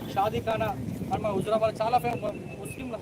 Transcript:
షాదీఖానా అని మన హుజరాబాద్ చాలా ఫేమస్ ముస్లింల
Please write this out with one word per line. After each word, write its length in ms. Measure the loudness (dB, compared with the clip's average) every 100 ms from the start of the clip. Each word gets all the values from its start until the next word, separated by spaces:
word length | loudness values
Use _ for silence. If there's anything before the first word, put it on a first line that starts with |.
| -2 2
షాదీఖానా 540 | 2 2 0 0 0 -2 -4 -4 -2
అని 100 | 0
మన 80 | 0
హుజరాబాద్ 500 | 0 2 4 4 2
చాలా 160 | 2 4
ఫేమస్ 600 | 2 -2 -2 -4 -8 -8
ముస్లింల 380 | -8 -8 -6 -4